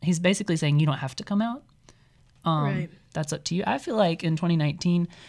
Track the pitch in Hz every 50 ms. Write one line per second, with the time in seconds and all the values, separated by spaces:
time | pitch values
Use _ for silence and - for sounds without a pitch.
0 | - 170 180 160 175 180 196 - 202 - 170 160 - 147 143 147 156 151 139 139
1 | 135 131 - - - - 202 202 226 233 240 285 - _ _ _ _ - - _
2 | _ _ _ _ _ _ _ _ - 170 160 151 147 139 143 151 156 165 - -
3 | _ _ - 151 156 147 - 165 - - 170 180 202 - 226 277 - 349 247 220
4 | 202 170 165 170 - 165 160 160 - 175 170 160 151 147 147 - - 175 175 175
5 | 170 - - - -